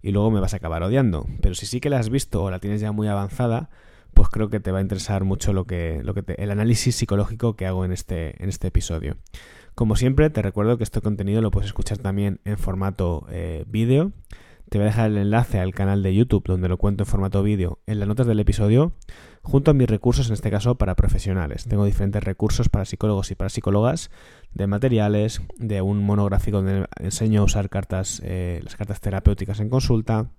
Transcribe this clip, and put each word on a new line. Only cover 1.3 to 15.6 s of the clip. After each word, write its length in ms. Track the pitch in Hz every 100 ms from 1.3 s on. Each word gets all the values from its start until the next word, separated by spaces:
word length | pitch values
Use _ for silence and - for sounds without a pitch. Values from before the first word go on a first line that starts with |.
| -
Pero 120 | 101
si 140 | 90 101
sí 120 | 120
que 120 | 147
la 80 | 139
has 100 | 107
visto 340 | 131 - 107
o 60 | 95
la 100 | 92
tienes 220 | 101 104
ya 100 | 107
muy 160 | 104 107
avanzada, 640 | 101 98 - 123 113 151 - - - -
pues 140 | - -
creo 220 | - 107
que 100 | 110
te 120 | 98
va 80 | 95
a 20 |
interesar 420 | 98 95 - 98
mucho 300 | 95 95 -
lo 120 | 95 90
que, 360 | 90 85 78
lo 100 | 60
que 80 | 101
te, 220 | - -
el 80 | 101
análisis 440 | 101 110 117 - 120
psicológico 600 | - 101 104 110 117 104
que 100 | 95
hago 200 | 92 92
en 80 |
este, 500 | 92 - 90 82 -
en 60 | 98
este 180 | 95 92
episodio. 480 | - - 82 - - - - - - -
Como 220 | - 113 107
siempre, 340 | 127 135 156
te 120 | 147
recuerdo 360 | 98 104 107 120
que 60 |
este 160 | 110 -
contenido 420 | 107 104 98 107
lo 80 | 110
puedes 180 | 101 101
escuchar 300 | - - 104
también 440 | 98 98 101 95
en 140 | - 104
formato, 680 | - 92 98 92 90 82 -
eh, 340 | 85 85 80 107
vídeo. 440 | 107 117 131 185 - - - - - -
Te 80 | 104
voy 60 |
a 60 | 107
dejar 220 | 107 110
el 60 | 104
enlace 420 | 101 113 123
al 140 | 107